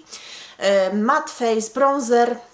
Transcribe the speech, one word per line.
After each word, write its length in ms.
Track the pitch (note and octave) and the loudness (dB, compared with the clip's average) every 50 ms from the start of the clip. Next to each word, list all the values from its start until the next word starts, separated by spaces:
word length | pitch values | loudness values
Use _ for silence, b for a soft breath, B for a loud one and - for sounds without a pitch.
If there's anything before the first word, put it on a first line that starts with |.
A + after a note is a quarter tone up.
| - B B B B B B B B B B B | -18 B B B B B B B B B B B
E, 360 | - G3 G3 G3 F#3+ F#3+ G3 | 0 2 2 2 2 0 0
matte 340 | G#3 G#3+ A#3+ D4 D4+ D4+ - | 0 2 2 2 0 0 -4
face 420 | - - B3 A#3 A3 A3 G#3+ A3 - | -6 -4 -2 0 0 0 -2 -4 -2
bronzer 600 | C4 C#4 C#4 C#4 C#4+ B3 A3 A#3+ A#3+ A#3+ A#3+ A#3+ A#3 - - | 2 2 2 2 0 0 2 2 2 2 2 -2 -6 -12 -20